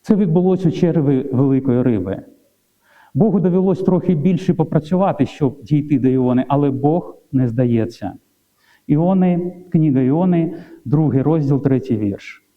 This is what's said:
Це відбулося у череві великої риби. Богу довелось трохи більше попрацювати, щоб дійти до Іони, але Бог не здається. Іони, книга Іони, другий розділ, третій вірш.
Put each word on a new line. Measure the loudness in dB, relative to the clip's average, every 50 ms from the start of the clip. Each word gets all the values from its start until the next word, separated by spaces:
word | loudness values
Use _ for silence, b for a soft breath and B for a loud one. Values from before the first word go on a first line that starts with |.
Це | _ 0 0
відбулося | 0 2 0 2 2 2 2 0 0 0 -2
у | 0
череві | 0 0 0 0 0 0 2 0 0 -2 -2 -2
великої | 0 0 2 2 0 0 0 0 0 0
риби. | 0 0 -2 -2 -6 -8 -10 -12 -18 -20 _ _ _ _ _ _ _ _ b b b b b b b b
Богу | 0 2 2 2 0
довелось | 0 0 0 0 0 0 0 0 0
трохи | 0 0 0 0 0 -2
більше | 0 0 0 0 0 0 -2 0
попрацювати, | 0 0 0 0 -2 -2 0 -2 0 0 0 0 -2 -2
щоб | -4 -2 -2 -2 -2 -2 -4 -6
дійти | -2 -2 -2 0 0 -2 0
до | 2 2
Іони, | 2 2 0 2 0 0 0 0
але | 0 0 0 0
Бог | -2 0 0 0 0 0 -4 -6 -18 -20 _ _ -2
не | 0 0 0
здається. | 0 0 0 2 2 0 0 -2 -6 -10 -12 -12 -12 -14 _ _ _ _ _ _ _ b b b b b b
Іони, | -2 0 2 2 2 2 2 2 2 0 0 -4 -6 -10 -12 -20 -2 0
книга | 2 2 4 2 2
Іони, | 2 2 2 2 2 2 2 2 0 -2 -4 B B B B B B
другий | -2 0 2 2 2 2 0 0
розділ, | 2 0 0 0 0 0 0 2
третій | 0 0 0 0 -2 -4
вірш. | -2 -2 -4 -4 -6 -10 -18 -20 -20 _ _ _